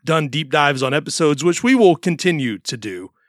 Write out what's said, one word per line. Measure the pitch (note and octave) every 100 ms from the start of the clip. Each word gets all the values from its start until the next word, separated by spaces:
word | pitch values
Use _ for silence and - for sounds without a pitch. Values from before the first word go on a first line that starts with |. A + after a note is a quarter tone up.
| C#3
done | D#3+ D3
deep | D3+ C#3+
dives | D#3 C#3+ C3+
on | C3
episodes, | D3 D#3+ - D#3 C#3+
which | E3+ E3+
we | A#3+
will | C4 F#3+ E3
continue | F#3 D#3+ F#3 D#3+ B2 G2
to | - A#2+
do. | G#2 F2+ F#2+ _